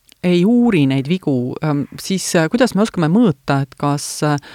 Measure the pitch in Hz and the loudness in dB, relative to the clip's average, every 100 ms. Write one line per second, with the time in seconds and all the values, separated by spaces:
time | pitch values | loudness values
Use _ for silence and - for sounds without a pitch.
0 | _ _ 180 175 196 240 240 185 135 135 | _ _ 0 2 4 2 2 2 2 0
1 | 135 185 - 131 127 - 156 143 - - | -2 -4 -2 -2 -2 -4 -2 -2 -4 -10
2 | - 190 - 175 160 247 247 190 226 - | -6 -6 -2 0 0 2 2 2 -2 0
3 | 156 202 226 139 - 139 139 - 147 143 | 0 2 2 0 -2 -2 -2 -4 -2 -2
4 | - - 151 143 - | -6 -4 -2 -2 -6